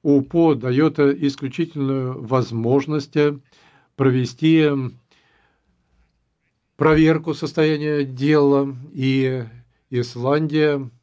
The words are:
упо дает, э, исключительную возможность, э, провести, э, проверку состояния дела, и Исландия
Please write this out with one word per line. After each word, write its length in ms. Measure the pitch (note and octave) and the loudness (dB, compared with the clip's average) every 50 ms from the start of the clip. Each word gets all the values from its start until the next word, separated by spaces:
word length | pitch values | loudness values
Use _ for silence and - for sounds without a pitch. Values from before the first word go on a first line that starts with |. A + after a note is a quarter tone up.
упо 540 | - D3+ C#3+ C#3 C3+ - - E3+ E3 D#3+ C#3+ | 2 2 2 2 2 0 0 2 4 4 2
дает, 420 | A#2+ A#2 B2+ B2 C3+ D#3 D#3 D3+ | 0 -2 -2 0 2 2 0 2
э, 180 | - C#3+ C#3 C#3+ - | 2 2 2 2 0
исключительную 1000 | D3+ C#3 C#3 - C#3+ B2+ - - E3 D#3+ - D3+ C#3 C3+ C3+ C3+ B2+ B2+ B2+ C3 B2 | -2 -4 -4 -4 -10 -8 -6 -6 -6 -6 -4 -6 -4 -2 -2 -4 -4 -6 -8 -10 -6
возможность, 880 | A2 C3 B2+ A2 A2 A#2 A2+ A2+ A#2 C3 C#3 C#3 D3+ D3+ D3+ C#3 - _ | -2 -2 -2 0 -2 -6 -4 0 0 0 0 0 -2 -6 -6 -6 -4 _
э, 200 | D3+ D3 D3 D3 C#3 _ _ _ _ _ _ _ _ _ _ _ | 0 0 0 -2 -4 _ _ _ _ _ _ _ _ _ _ _
провести, 720 | - C3+ C3 B2 B2+ B2 B2 - _ D#3 D#3+ D#3+ D#3+ D#3 D3 | 0 0 2 2 2 -2 -4 -6 _ 2 2 4 4 4 2
э, 180 | C#3+ C#3 C3 A#2 - _ _ _ _ _ _ _ _ _ _ _ _ _ _ _ _ _ _ _ _ _ _ _ _ _ _ _ _ _ _ _ _ _ _ _ _ | 0 -2 -6 -8 -10 _ _ _ _ _ _ _ _ _ _ _ _ _ _ _ _ _ _ _ _ _ _ _ _ _ _ _ _ _ _ _ _ _ _ _ _
проверку 580 | - C#3+ D#3 D#3 D#3 D#3+ D#3 D#3+ D#3 D#3+ E3 D3 | 0 2 4 4 6 4 4 2 0 -2 -6 -8
состояния 680 | - D#3+ - - E3+ D#3 D#3 D#3 D3 D3+ D3+ D3+ D3 C#3+ | -6 -8 -6 -2 0 0 0 0 -2 -4 -4 -2 -2 -4
дела, 720 | C3 B2+ B2+ C3+ D3 D3+ D3+ C#3+ C#3+ C#3 C#3 C#3 C#3 C3+ B2 C3 D3+ | -6 -6 -4 0 2 4 4 4 4 2 2 0 -2 -8 -12 -16 -14
и 520 | - C#3 C3 C3 C3 C3+ C3 C3 C3 B2+ A#2 A2 A2+ A#2+ _ _ _ _ _ _ | -8 -4 -2 0 0 0 0 -2 -4 -6 -8 -12 -16 -20 _ _ _ _ _ _
Исландия 1000 | C3 A#2+ A#2+ A#2 - A#2+ A#2+ C3 C#3+ D3+ D#3+ D3+ D3 D#3 D3+ D3+ D3 C#3 C3+ A#2+ _ _ | -6 -6 -6 -6 -8 -6 -2 0 0 0 0 -2 0 0 0 0 0 -4 -8 -12 _ _